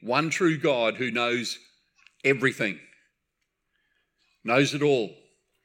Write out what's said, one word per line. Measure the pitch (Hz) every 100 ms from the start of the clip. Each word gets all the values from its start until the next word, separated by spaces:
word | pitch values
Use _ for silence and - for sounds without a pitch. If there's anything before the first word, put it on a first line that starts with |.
one | 104 131 160
true | - 175 156
God | 156 127 113 107
who | 127
knows | 117 120 120 110 - _ _ _ _ _ _
everything, | 135 135 131 - 104 85 - _ _ _ _ _ _ _ _ _ _ _ _ _ _ _
knows | 110 123 139
it | 143
all, | 147 131 98 - _ _ _ _